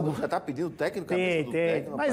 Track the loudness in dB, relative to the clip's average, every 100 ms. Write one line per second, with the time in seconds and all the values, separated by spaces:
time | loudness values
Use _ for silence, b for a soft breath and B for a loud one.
0 | 2 0 -2 -2 -2 -4 -4 -2 -2 -2
1 | -2 0 2 2 2 2 2 2 0 0
2 | 2